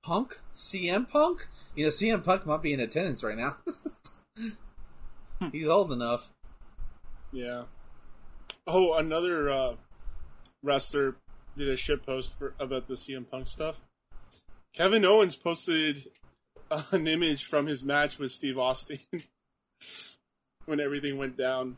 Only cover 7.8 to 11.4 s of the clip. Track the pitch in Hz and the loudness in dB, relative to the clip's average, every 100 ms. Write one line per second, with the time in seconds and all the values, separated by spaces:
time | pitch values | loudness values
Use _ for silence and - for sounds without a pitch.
7.8 | - - - - - - - - - 180 | -16 -16 -14 -14 -12 -14 -14 -12 2 6
8.8 | 180 160 160 160 180 165 143 135 127 113 | 6 6 2 2 2 2 2 2 0 -2
9.8 | - - - - - - - _ 139 139 | -12 -8 -6 -4 -8 -12 -18 _ 2 2
10.8 | - 143 135 131 - - | 2 2 0 0 -14 -18